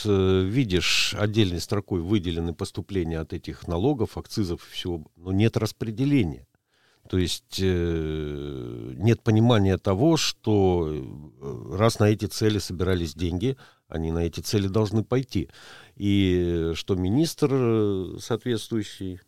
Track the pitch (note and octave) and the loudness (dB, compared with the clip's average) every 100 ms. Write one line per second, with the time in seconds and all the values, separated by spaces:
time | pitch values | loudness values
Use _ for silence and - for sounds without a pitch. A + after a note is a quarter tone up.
0 | G#2+ G2 F#2+ F#2+ F#2+ A#2+ A2+ F2+ - - | 2 2 4 2 2 0 2 2 2 2
1 | - - G#2 G#2 G2 E2+ - G2+ - F#2 | 0 0 0 2 2 0 -4 -4 -2 -4
2 | E2 G#2+ F2 E2+ E2+ D#2 - - D#2+ G2 | 0 0 0 -4 -4 -4 -8 -8 -6 -4
3 | E2 D#2+ D#2 E2+ - D#2 - E2+ A#2 C#3+ | -2 -4 -6 -10 -10 -12 -4 0 0 0
4 | G#2 - - - F#2 E2+ - - F#2 E2+ | -4 -6 -8 -4 -4 -4 -10 -10 -6 -8
5 | D2+ _ F2 F#2+ A2+ A#2 G#2+ - A2 G#2+ | -10 _ -4 2 2 2 -4 -6 -8 -2
6 | C#3 C#3+ F2+ C2 - _ _ _ _ _ | 2 2 2 -4 -16 _ _ _ _ _
7 | - F#2+ F2 - _ - F#2+ F2+ E2+ E2 | -2 0 0 -4 _ -2 0 2 0 -2
8 | D#2 D#2 D2+ D2 C#2+ C2+ A#1+ A#1 A#1 B1+ | -2 -4 -6 -8 -8 -8 -10 -10 -12 0
9 | G#2+ A2+ - G#2+ A#2 A2+ G2 F#2 - F#2+ | 2 2 4 4 6 6 4 2 2 2
10 | D3+ D#3+ - - - G#2 F#2+ F2 D#2 D2+ | 4 4 0 -4 2 4 6 4 0 -4
11 | C2 C#2+ D2 - C2+ A#1+ A1 F#2 A2+ - | -8 -14 -18 -14 -12 -12 -8 2 2 4
12 | G#2 G#2+ G2+ - A2 G#2 - F2 F2+ F#2 | 2 4 -2 0 0 0 -4 -4 0 0
13 | E2 D#2 F2 F2 A#2+ C3 - _ _ D#2+ | -2 -4 -4 0 -2 -4 -12 _ _ -6
14 | D#2+ E2 E2+ - - G#2 G2 G2+ G#2+ G#2+ | -2 -2 -2 -4 -2 0 0 0 2 0
15 | G#2 B2+ C3+ G2 - - - - - - | 0 -2 0 -4 -4 -12 -20 -20 -20 -4
16 | G2+ G2+ F#2+ F2+ F2 E2+ E2 D#2+ - F#2 | 0 4 4 2 2 0 -2 -4 -4 -2
17 | F#2 A#2+ E3 - D3 C3 A#2+ A2 G#2 F#2+ | 0 0 0 0 0 2 2 2 2 -2
18 | F2 - - A2+ B2+ A2+ - A2+ G#2+ - | -6 -10 -6 -6 -2 -6 -4 -6 -6 -10
19 | F#2+ F2+ | -10 -10